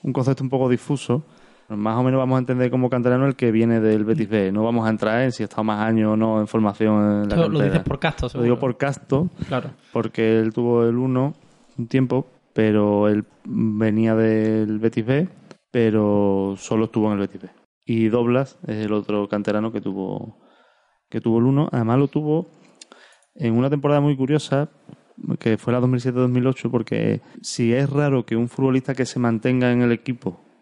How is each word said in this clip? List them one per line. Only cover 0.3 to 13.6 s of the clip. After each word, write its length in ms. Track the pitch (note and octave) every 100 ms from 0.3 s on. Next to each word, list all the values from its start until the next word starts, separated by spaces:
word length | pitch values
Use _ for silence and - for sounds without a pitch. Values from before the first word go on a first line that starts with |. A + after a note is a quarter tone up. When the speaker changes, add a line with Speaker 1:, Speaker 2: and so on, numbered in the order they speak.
| C3+
Speaker 1:
un 80 | C3+
poco 180 | C3 B2+
difuso. 560 | B2 - C#3+ - B2+ - - - _ _
Más 280 | G#2 G#2 A2+
o 40 |
menos 160 | B2+ C3
vamos 180 | C3 C3
a 20 |
entender 300 | B2+ B2+ B2+
como 180 | B2+ B2+
canterano 380 | B2+ A#2+ B2 C#3
el 100 | C3
que 160 | A#2+
viene 260 | A2 A2+ A2+
del 240 | A2 G#2+
Betis 240 | G#2 A2 G#2
B. 220 | G#2+ F#2+
No 120 | G2+
vamos 220 | A2 A#2 A2
a 40 |
entrar 320 | A2 G#2+ A2+
en 100 | C3
si 100 | A#2+
ha 20 |
estado 200 | G#2 -
más 220 | A2 G#2+ A2
años 260 | A2+ G#2+
o 20 | A2
no 240 | A2+ A2
en 60 | G#2+
formación 480 | A2+ G#2+ G2+ A2 G#2+
en 260 | G#2 G#2 G#2
la 60 |
Speaker 2:
Esto 20 | G#2
lo 60 | E3
Speaker 1:
cantera. 160 | D#3 G2+
Speaker 2:
dices 160 | F#2+
por 160 | - -
Casto, 240 | E3 - B2
Speaker 1:
Lo 160 | C3
digo 140 | A#2+ A#2+
Speaker 2:
seguro. 40 |
Speaker 1:
por 160 | C3+ A#2+
Casto, 500 | C#3 C3+ - C3+ F3 - -
Speaker 2:
Claro. 240 | B2+ B2 - _
Speaker 1:
porque 480 | A#2+ A2+ - A2+ A2+
él 120 | A2
tuvo 300 | A2+ A#2+ A#2+
el 120 | A#2 A#2+
uno 380 | C3 B2+ C3+ - _ _ _ -
un 100 | A#2
tiempo, 400 | C3 B2+ B2+ - _ _
pero 540 | - A2 G#2+ G#2 G#2 G#2
él 160 | G#2 G#2 _
venía 680 | - -